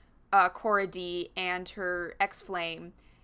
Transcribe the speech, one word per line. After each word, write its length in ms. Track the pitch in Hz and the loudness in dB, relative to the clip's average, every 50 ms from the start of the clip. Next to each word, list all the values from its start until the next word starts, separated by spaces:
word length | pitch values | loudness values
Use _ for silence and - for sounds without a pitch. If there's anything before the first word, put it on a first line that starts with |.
| - _ _ _ _ _ 196 | -20 _ _ _ _ _ 6
uh, 160 | 196 180 180 | 6 6 6
Cora 380 | - - - 220 208 202 196 | 4 0 2 4 4 4 4
D 440 | 180 175 185 180 175 175 175 175 - - | 0 -4 -6 -6 -4 -4 -4 -4 -4 -4
and 320 | 190 185 180 180 180 180 - | -4 -2 -2 -2 -4 -4 -8
her 440 | - 208 190 180 180 175 175 165 - - | -8 -4 -4 -2 -2 -2 -4 -6 -8 -8
ex-flame, 720 | 196 202 - - - - 190 175 170 165 165 160 170 175 - - - - - - | -8 -8 -8 -12 -10 -6 -6 -4 -4 -4 -6 -8 -12 -16 -18 -20 -20 -20 -20 -20